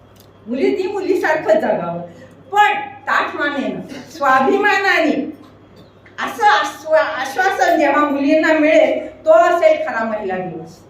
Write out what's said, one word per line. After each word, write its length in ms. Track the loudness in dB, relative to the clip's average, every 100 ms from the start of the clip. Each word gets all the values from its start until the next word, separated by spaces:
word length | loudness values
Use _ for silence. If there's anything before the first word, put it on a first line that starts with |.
| -20 -20 -20 -20 -10
मुलीनी 460 | -2 0 0 -4
मुलीसारखंच 640 | -4 -2 -2 0 -2 0 0
जगावं, 440 | 0 -4 -4 -8 -10 -18 -20 -20 -4
पण 300 | 2 2 0
ताठमानेनं, 1300 | -8 -12 -4 -4 -4 -4 -6 -4 -6 -6 -12 -16 -16 -4
स्वाभिमानाने. 1200 | 0 2 2 2 2 0 0 0 0 -2 -6 -10 -20 -20 -20 -20 -20 -20 -20 -10
असं 220 | -10 0 2
आश्वा-, 760 | 2 0 -6 0 0 0 -4
आश्वासन 580 | -6 -2 -2 2 2 2
जेव्हा 300 | 2 2 0
मुलींना 440 | 0 2 2 2
मिळेल, 720 | 2 4 4 4 0 -6 -6
तो 60 | 4
असेल 580 | 4 4 4 4 2 -2
खरा 160 | -4
महिला 320 | -4 -6 -6 -6
दिवस. 400 | -6 -10 -14 -20